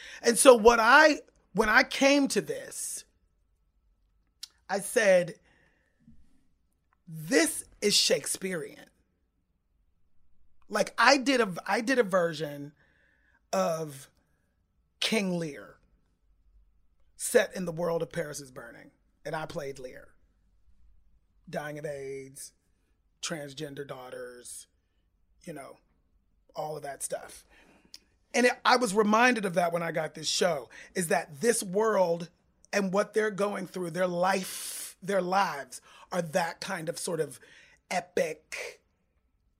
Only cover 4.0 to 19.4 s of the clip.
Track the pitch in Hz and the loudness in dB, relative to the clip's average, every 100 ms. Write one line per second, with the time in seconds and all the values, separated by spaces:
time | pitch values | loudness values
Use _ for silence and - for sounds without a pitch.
4 | _ _ _ - - _ - 196 190 240 | _ _ _ -20 -20 _ -6 -4 -2 2
5 | 208 185 170 - _ _ _ _ _ _ | 6 6 4 -6 _ _ _ _ _ _
6 | - - - _ _ _ _ _ _ _ | -20 -20 -20 _ _ _ _ _ _ _
7 | - 160 156 277 320 - - - 208 196 | -18 -12 0 2 2 -2 -12 -4 0 2
8 | - 160 - - 190 175 139 - - _ | 2 0 -2 -6 -6 -6 -8 -14 -20 _
9 | _ _ _ _ _ _ _ _ _ _ | _ _ _ _ _ _ _ _ _ _
10 | _ - - - - - - 208 - - | _ -20 -20 -20 -20 -20 -6 -2 -2 4
11 | 233 277 247 262 214 165 - 208 233 254 | 6 6 4 2 2 -4 -4 -2 0 2
12 | 208 185 170 151 151 143 143 - _ _ | 2 2 0 -2 -8 -8 -12 -16 _ _
13 | _ _ _ _ - 190 185 160 156 135 | _ _ _ _ -4 0 0 0 -6 -10
14 | - _ _ _ _ _ _ _ _ - | -20 _ _ _ _ _ _ _ _ -6
15 | - 220 190 175 165 131 98 - _ _ | -2 0 0 -2 -4 -8 -16 -20 _ _
16 | _ _ _ _ _ _ _ _ _ _ | _ _ _ _ _ _ _ _ _ _
17 | _ - - 233 196 202 175 160 170 170 | _ -12 0 2 2 -4 -8 -4 -2 -2
18 | 160 170 151 139 139 127 117 107 98 _ | -4 -6 -8 -8 -14 -16 -18 -18 -20 _
19 | _ _ 147 156 | _ _ -8 -8